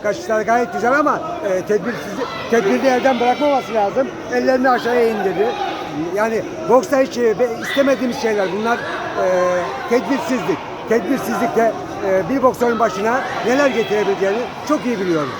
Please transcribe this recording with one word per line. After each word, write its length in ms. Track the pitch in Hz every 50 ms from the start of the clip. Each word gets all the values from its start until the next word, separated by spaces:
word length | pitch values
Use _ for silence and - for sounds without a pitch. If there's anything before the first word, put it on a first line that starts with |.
| -
Kaçışlar 380 | 208 202 - - - 220 214
gayet 320 | 214 - 226 240 247 233 -
güzel 260 | - 196 240 262 294
ama, 200 | 302 294 247 - 226 - - - -
e, 160 | 202 190 185
tedbirsiz, 520 | 170 190 208 214 175 233 220 175 - - - - 262 - - - - -
tedbirli 360 | 226 233 208 196 254 247 226 269
elden 320 | 254 247 214 269 262 233
bırakmaması 540 | 240 240 247 - 285 294 285 262 233 - 220
lazım. 340 | 220 202 202 185 247 269 240 - - - - 240
Ellerini 360 | 247 247 254 262 262 254 269
aşağıya 400 | 247 233 240 233 247 240 233 226
indirdi. 380 | 220 208 196 190 175 170 208 233 - - 403 370 160 - - 147 151 143 160 175 180
Yani 280 | 202 214 226 226 208 - - - - - -
boksta 300 | 220 262 240 - 294 269
hiç, 180 | 269 262 - 233
e, 220 | 240 226 214 -
be-, 100 | 247 240 226 233
istemediğimiz 600 | 220 - - 269 277 269 269 247 247 247 226 -
şeyler 260 | - 226 214 208 190 185 170 202
bunlar. 200 | 220 226 240 -
E, 520 | - - - - - - - - 196 185 185 185 180 180 180 180 175 185 - - - -
tedbirsizlik. 680 | 226 254 277 - 277 254 - - 262 240 170 151 175 135 - - - - - -
Tedbirsizlikte, 800 | 214 240 - - 269 247 - - 233 196 247 233 - 220 233 220 208 - - - - - - 196
e, 220 | 190 190 185 160
bir 140 | 254 277 240
boksörün 360 | 254 208 - 240 240 233 220
başına 420 | 233 220 - 196 196 220 240 269 - - - - -
neler 240 | 208 247 277 285 269
getirebileceğini 720 | 220 226 214 - 202 214 202 185 196 175 190 190 196 233 247 - - - - -
çok 180 | - 285 180
iyi 140 | 247 240 190
biliyoruz. 340 | 190 180 170 156 147 131 113